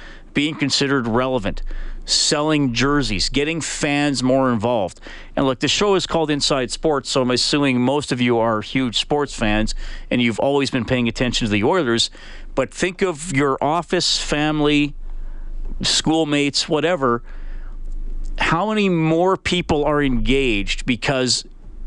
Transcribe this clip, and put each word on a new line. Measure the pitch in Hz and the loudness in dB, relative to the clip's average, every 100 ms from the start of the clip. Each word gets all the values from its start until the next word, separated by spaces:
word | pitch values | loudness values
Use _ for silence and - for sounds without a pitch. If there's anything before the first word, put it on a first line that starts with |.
| - - - | -16 -18 -6
being | - 151 | -2 0
considered | 147 139 - 139 139 117 | 0 0 0 2 2 2
relevant, | 113 131 127 95 - - - - - - | 2 2 0 -2 -4 -4 -4 -6 -6 -2
selling | - - 151 151 151 139 | 0 2 2 2 2 2
jerseys, | 117 139 147 117 104 - | 2 2 2 2 0 0
getting | 127 147 165 | 0 0 -2
fans | - - 151 143 147 127 | -4 -2 0 2 0 2
more | 127 135 131 | 2 4 4
involved. | 117 117 120 90 - - - - - | 2 2 0 -2 -6 -16 -16 -6 0
And | 139 | 0
look, | 127 | 2
the | 147 | 0
show | - 202 | 2 2
is | 190 - | 2 2
called | 165 156 | 0 0
Inside | 147 - 143 123 | 0 0 0 -2
Sports, | - 160 139 - | -2 0 0 0
so | 139 | 0
I'm | 127 | 2
assuming | 123 - 147 139 123 | 2 2 2 2 2
most | 123 147 131 | 2 0 0
of | 127 | 0
you | 123 117 | 2 4
are | 113 110 | 2 0
huge | 101 135 127 - | -2 -2 -2 -2
sports | - 147 143 | -2 0 -2
fans | - 110 107 110 - - - - | -2 0 2 2 -2 -4 -8 -4
and | 113 | 0
you've | 120 104 | 0 0
always | 139 143 131 | 0 2 0
been | 131 | -2
paying | 107 127 117 | 0 0 0
attention | - 127 - 117 | 0 -2 0 0
to | |
the | 104 | 2
Oilers. | 120 185 127 117 - - - - - | 2 2 2 2 0 -6 -16 -14 -8
But | - 127 | -2 -2
think | - 180 180 | -2 -4 0
of | 190 147 170 | -2 -2 -2
your | 135 143 135 | 0 2 2
office, | 143 165 - 180 - - | 0 0 0 0 0 -2
family, | - 151 151 156 147 147 147 147 - - - - - - - - | 0 0 0 2 2 2 0 -2 -8 -6 -6 -6 -8 -6 -4 -4
schoolmates, | - - - 160 151 147 143 - - | -2 0 2 2 2 2 2 0 0
whatever. | 156 156 175 131 117 - - - - - - - - - - - - | 0 2 2 2 0 -4 -10 -8 -8 -8 -8 -6 -6 -4 -4 -4 -2
How | - 165 208 | 0 0 0
many | 214 196 | 2 2
more | 170 160 165 185 185 | 2 2 4 2 2
people | - 180 - 156 | 0 -2 0 2
are | 147 147 | 2 2
engaged | 143 120 110 135 131 104 98 - | 2 2 2 2 2 0 -2 -4
because | - 117 - 135 127 - - - - - | -2 -2 0 0 2 0 -4 -16 -16 -10